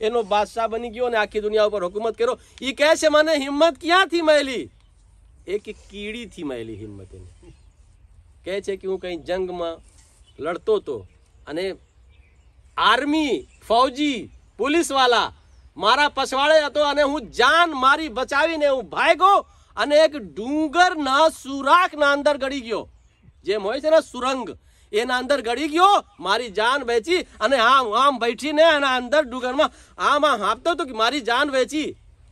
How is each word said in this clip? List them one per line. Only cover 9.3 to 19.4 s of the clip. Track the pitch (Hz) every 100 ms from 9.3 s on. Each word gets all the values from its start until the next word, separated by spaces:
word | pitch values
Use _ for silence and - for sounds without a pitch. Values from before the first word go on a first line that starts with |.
| 185 185 175 170 165 - _ _ _ _ -
લડતો | 147 175 - 208
તો | 175 117 95 _ _ _ -
અને | 156 190 175 _ _ _ _ _ _ _ _ _ -
આર્મી, | 185 240 285 311 294 165 - _ -
ફૌજી, | 226 269 254 294 240 123 - _ -
પોલીસવાલા | 254 330 320 269 254 226 147 - _ _ - -
મારા | 196 269 294
પછવાડે | - 262 262 294 311 285
હતો | 294
અને | 294 285
હું | 277 302 202
જાન | - 254 330 349
મારી | 277 262 302 311
બચાવીને | 220 254 277 320 320 294
હું | 269
ભાગ્યો | 170 151 277 320 381 392